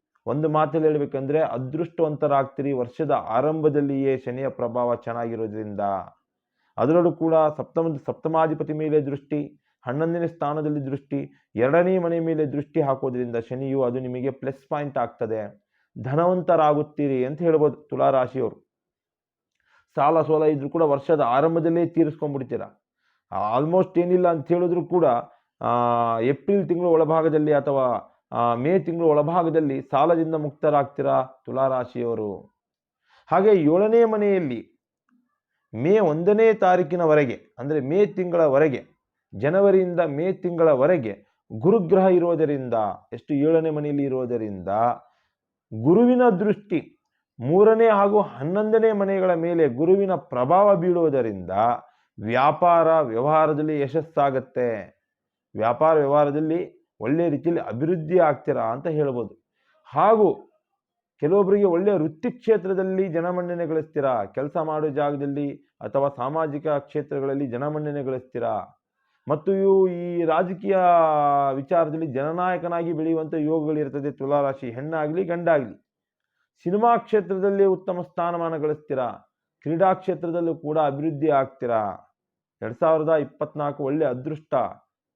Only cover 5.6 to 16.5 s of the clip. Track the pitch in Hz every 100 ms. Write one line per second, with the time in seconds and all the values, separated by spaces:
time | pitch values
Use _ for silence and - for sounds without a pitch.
5.6 | 107 101 101 98 - _ _ _ _ _
6.6 | _ - 123 175 170 151 160 160 151 151
7.6 | 123 165 165 139 - - 160 160 160 156
8.6 | - 156 156 151 139 139 139 151 143 _
9.6 | _ _ 120 139 165 170 165 165 147 151
10.6 | 156 147 135 139 - 139 139 _ _ 104
11.6 | 127 165 180 185 170 170 165 160 151 143
12.6 | 147 165 139 135 139 123 120 117 113 131
13.6 | 135 135 123 127 127 127 135 127 131 139
14.6 | - 151 143 135 117 - 113 110 101 -
15.6 | _ _ _ - 117 147 175 180 165